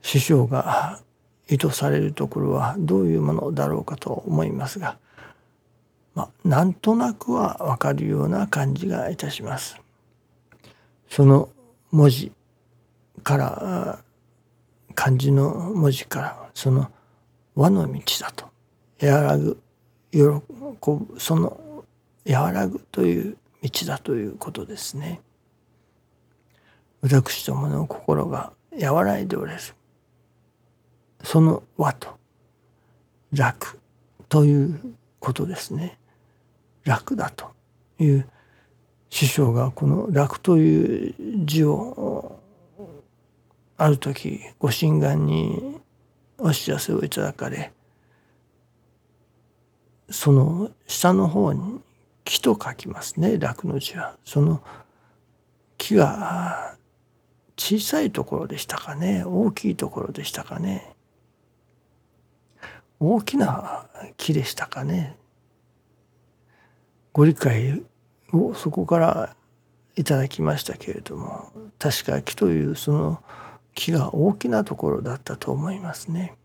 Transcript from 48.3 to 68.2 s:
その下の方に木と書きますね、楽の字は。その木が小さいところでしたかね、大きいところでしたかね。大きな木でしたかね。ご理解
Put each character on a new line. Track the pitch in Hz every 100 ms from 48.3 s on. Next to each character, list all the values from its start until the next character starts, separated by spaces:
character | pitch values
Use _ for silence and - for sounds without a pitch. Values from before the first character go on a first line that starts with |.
| _ _ _ _ _ _ _ _ _ _ _ _ _ _ _ _ _ _
そ | - -
の | 139 139 170 214 - _
下 | - 180
の | 185 185
方 | 175 196
に | - 185 247 - _ _ _
木 | - -
と | - -
書 | -
き | - -
ま | -
す | - -
ね、 | 175 220
楽 | 135 120 175
の | 143
字 | - 180
は。 | - -
そ | - 147
の | 147 160 - - - _ _ _ _ _ _ _ _ _
木 | -
が | 208 156 208 180 175 175 - - - _ _ _ _ _ _ _ -
小 | - 208
さ | 208 302
い | 285
と | -
こ | 131 143
ろ | -
で | 147
し | -
た | -
か | -
ね、 | 147 175 196 180
大 | 180 220
き | 208 208
い | -
と | -
こ | -
ろ | -
で | -
し | 147
た | -
か | - -
ね。 | 180 190 - - _ _ _ _ _ _ _ _ _ _ _ _ _ _ _ _ - - _ _
大 | 151 226
き | 208 277
な | 214 131 - - - - - -
木 | -
で | 151
し | 123
た | - -
か | -
ね。 | 135 175 147 - _ _ _ _ _ _ _ _ _ _ _ _ _ _ _ _ _ _ _
ご | -
理 | 151
解 | 156 139 113 123 143 - _ _ _